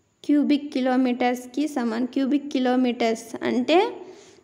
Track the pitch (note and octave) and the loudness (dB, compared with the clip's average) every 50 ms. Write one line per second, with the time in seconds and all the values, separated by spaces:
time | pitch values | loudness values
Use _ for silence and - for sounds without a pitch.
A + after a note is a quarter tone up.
0 | _ _ _ _ - - D4 D4 C4+ A#3 D4 C#4+ C#4+ D4 - C4 B3+ C4 B3+ C4 | _ _ _ _ -2 2 2 4 4 4 2 0 0 -4 -4 -2 0 2 2 2
1 | C4 B3 B3 B3+ B3+ B3 B3 B3 B3+ - - C#4+ D4 D4+ - B3+ A#3+ A#3 A3 A#3 | 2 2 2 0 0 0 0 -2 -6 -6 -4 -4 -4 -2 -2 -2 -2 -2 -2 -2
2 | B3+ B3 - C#4+ C4+ A#3+ C#4+ C#4 C#4 D4 - C4 B3+ B3 B3+ B3+ B3+ B3 A#3 B3 | -4 -2 -2 -2 0 0 0 0 -2 -2 -2 0 0 2 2 2 2 2 0 0
3 | B3 A3+ A3+ A3+ - - - - - B3 - B3+ B3 - D#4 F4+ A4 A#4+ A#4 - | 0 0 0 -2 -6 -12 -10 -6 -4 -2 0 0 2 4 4 4 4 2 -2 -8
4 | - - - - - - - - | -14 -18 -20 -20 -20 -20 -20 -20